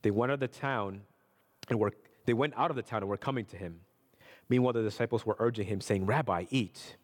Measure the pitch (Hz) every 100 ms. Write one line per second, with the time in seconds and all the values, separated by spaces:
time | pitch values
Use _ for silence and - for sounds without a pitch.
0 | 110 101 123 139 131 - 139 127 101 98
1 | 101 _ _ _ _ _ - 117 104 -
2 | - _ - 117 147 120 143 139 - 113
3 | 98 101 - 135 104 87 92 85 - _
4 | _ _ - - _ 127 127 117 110 -
5 | 117 117 110 104 117 113 92 98 - 101
6 | 95 139 120 87 90 131 101 - - -